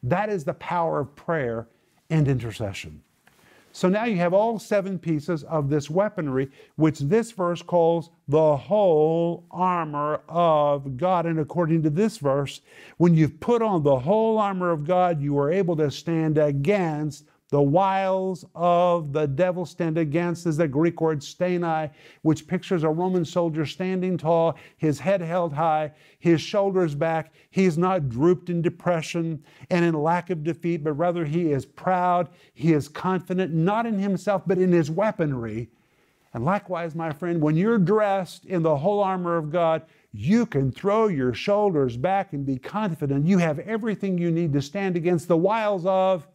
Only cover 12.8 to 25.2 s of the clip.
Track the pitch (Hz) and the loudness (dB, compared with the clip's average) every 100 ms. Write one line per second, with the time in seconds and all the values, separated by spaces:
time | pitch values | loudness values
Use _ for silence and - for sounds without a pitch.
12.8 | - - 175 165 151 - - 240 220 185 | -20 2 4 6 4 0 0 0 2 2
13.8 | 143 135 127 214 226 220 202 190 175 165 | 4 2 2 2 2 0 0 0 -2 -2
14.8 | 147 180 180 165 143 143 143 185 180 160 | 0 2 2 2 0 0 2 2 0 0
15.8 | 151 131 - 165 160 151 151 139 139 202 | 0 -2 -4 0 2 2 2 2 0 0
16.8 | 175 151 151 - _ _ _ 143 143 160 | 0 -2 -6 -8 _ _ _ 2 4 4
17.8 | 196 190 190 190 190 180 - - 175 175 | 2 2 0 0 -2 -6 -12 -2 2 4
18.8 | 180 175 151 139 151 135 185 180 175 - | 4 2 0 -2 -2 0 0 0 -6 -4
19.8 | 170 156 160 151 175 170 175 151 165 135 | -2 0 0 0 -2 -2 -2 0 0 2
20.8 | 170 170 160 151 - - 180 180 175 160 | 0 0 -2 -2 -6 -6 -2 -2 -2 -2
21.8 | 151 _ - - 156 156 - 180 - 185 | -4 _ -20 -4 0 0 -2 -6 -2 0
22.8 | 156 156 180 185 160 185 170 156 143 - | 0 0 0 0 0 0 -2 -2 -6 -4
23.8 | 185 185 185 175 151 170 165 143 - _ | -4 -2 -2 -2 0 2 2 -2 -14 _
24.8 | 156 143 139 196 | -2 -2 -2 -2